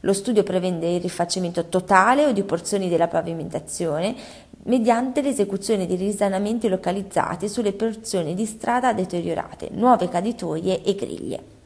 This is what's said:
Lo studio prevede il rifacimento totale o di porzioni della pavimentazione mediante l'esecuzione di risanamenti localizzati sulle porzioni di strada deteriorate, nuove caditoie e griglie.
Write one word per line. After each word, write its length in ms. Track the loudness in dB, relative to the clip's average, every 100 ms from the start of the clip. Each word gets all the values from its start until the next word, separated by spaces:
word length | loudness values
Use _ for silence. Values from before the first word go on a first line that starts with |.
Lo 140 | 2
studio 280 | 0 2 2
prevede 500 | 2 0 0 0 0
il 60 | 0
rifacimento 640 | -2 -2 -2 -2 -2 -2 0
totale 580 | -2 6 6 8 6
o 80 | 4
di 100 | 2
porzioni 460 | 0 -2 -2 -2 0
della 200 | 2 2
pavimentazione 1040 | 0 -2 -6 -6 -8 -8 -6 -2 -2 -2 -6 -12 -18 -20 -16
mediante 560 | 0 2 4 4 2 0
l'esecuzione 680 | 0 2 0 0 0 0 0
di 80 |
risanamenti 760 | 0 0 0 0 2 0 0 0
localizzati 800 | 0 -2 -4 -2 -2 -2 -2 -4
sulle 240 | -2 -2
porzioni 600 | 0 -4 -4 -4 -2 -2
di 120 | -2 -4
strada 460 | -4 -2 2 2
deteriorate, 760 | 0 -2 -2 -2 -4 -6 -10 -10
nuove 360 | 2 4 6 4
caditoie 760 | 0 -2 -4 -4 -2 0 0
e 120 | 0 -2
griglie. 480 | -2 -8 -8 -8 -10 -20